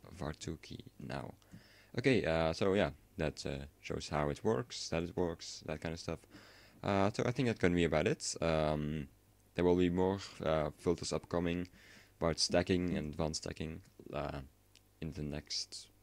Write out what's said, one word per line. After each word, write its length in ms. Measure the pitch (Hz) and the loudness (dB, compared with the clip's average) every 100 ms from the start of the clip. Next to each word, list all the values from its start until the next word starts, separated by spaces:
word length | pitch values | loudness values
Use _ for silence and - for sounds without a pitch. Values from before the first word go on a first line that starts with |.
| - | -18
var 220 | 82 76 | -8 -8
two 240 | 78 - 80 | -6 -10 -10
key 200 | - - - - | -12 -16 -16 -16
now. 360 | 69 69 60 - - - - - - - | -10 -8 -8 -14 -20 -20 -20 -20 -8 -2
Okay, 260 | 139 113 | 2 2
uh, 260 | 76 82 80 | 2 2 2
so 220 | 82 98 | 2 2
yeah, 160 | 98 80 71 - - | 4 2 -2 -16 -4
that, 280 | 76 - | -4 -2
uh, 200 | - 69 71 _ | -6 -6 -10 _
shows 300 | - 78 - | -8 -8 -2
how 200 | 76 73 | 0 0
it 140 | 69 | 0
works, 460 | 110 123 127 - - | 0 0 -4 -10 -4
that 140 | 85 | -2
it 120 | 85 | -2
works, 480 | 85 87 82 - - - | -2 -2 -2 -10 -10 -8
that 140 | 78 | -6
kind 120 | 82 | -6
of 60 | 82 | -6
stuff. 200 | - 80 - - - - - - | -6 -8 -10 -20 -20 -20 -20 -8
Uh, 280 | 95 98 98 | 0 4 2
so 120 | - - | 2 -2
I 40 | |
think 160 | 123 123 | 0 0
that's 120 | 107 | 4
gonna 160 | 90 | 4
be 100 | 87 | 6
about 220 | 82 78 92 | 6 4 2
it. 280 | 151 - - | 0 -4 0
Um, 680 | 82 80 78 76 76 78 67 - _ _ _ | 2 4 2 2 -2 -4 -6 -14 _ _ _
there 120 | - | 2
will 100 | 87 | 6
be 140 | 90 90 | 6 4
more, 300 | 90 92 98 - - | 4 2 0 -6 -4
uh, 280 | - 78 73 - | 0 2 0 -2
filters 340 | 90 85 - | -2 0 -2
upcoming 540 | 78 - 87 87 87 87 - - - - - | -4 0 0 0 -2 -6 -12 -20 -20 -20 -2
about 200 | 85 78 | 0 2
stacking 580 | - 87 87 90 90 78 | 2 2 4 2 2 -2
and 160 | 76 | -4
advanced 300 | 76 78 78 | -2 -2 -2
stacking, 380 | - - 78 82 - - - | -8 -6 -6 -8 -14 -20 -8
uh, 260 | 73 71 73 67 _ _ - _ _ | -6 -4 -6 -12 _ _ -20 _ _
in 140 | 80 | -8
the 80 | 71 | -6
next 680 | 76 76 - - - - - - | -6 -6 -6 -8 -8 -12 -16 -20